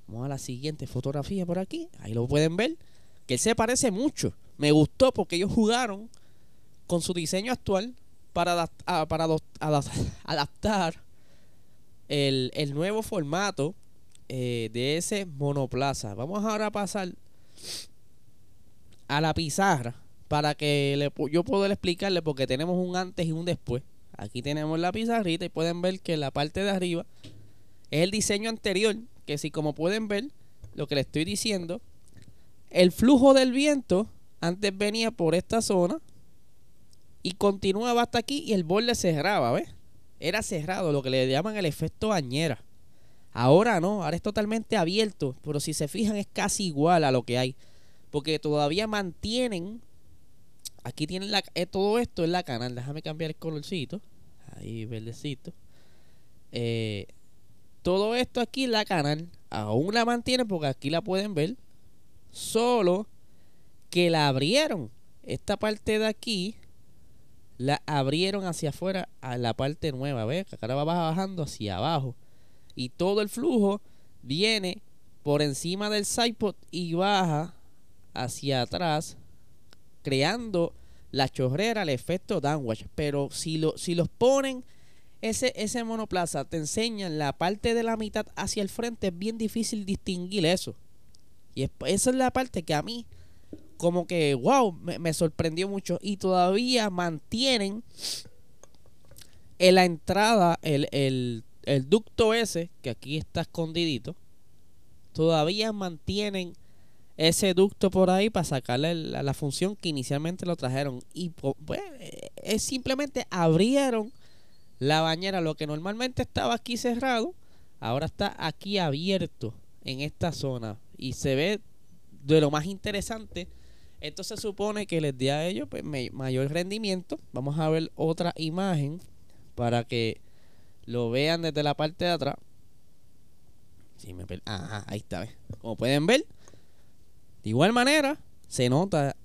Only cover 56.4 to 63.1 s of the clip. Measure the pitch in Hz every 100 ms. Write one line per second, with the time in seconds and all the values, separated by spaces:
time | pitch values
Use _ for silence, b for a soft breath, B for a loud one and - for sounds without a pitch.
56.4 | - 117 117 113 110 104 - - - -
57.4 | - - - - - 185 208 240 247 247
58.4 | 233 - 262 220 214 180 143 151 170 -
59.4 | - - 104 113 170 226 233 240 233 254
60.4 | 240 180 147 135 135 165 - 185 208 170
61.4 | 160 254 - - - - - - - -
62.4 | - 220 240 240 185 180 220